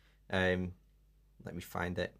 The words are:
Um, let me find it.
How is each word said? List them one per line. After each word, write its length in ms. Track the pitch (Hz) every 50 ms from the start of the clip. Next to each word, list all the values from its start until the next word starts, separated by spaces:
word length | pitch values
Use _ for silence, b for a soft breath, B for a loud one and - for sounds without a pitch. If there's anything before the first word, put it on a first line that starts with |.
| b b b b b b
Um, 420 | - 95 92 92 92 92 92 87 92 - _ _ _ _ _ _ _ _ _ _ _ - -
let 100 | - -
me 60 | 85
find 360 | - - - 92 90 87 90
it. 200 | 90 90 90 - -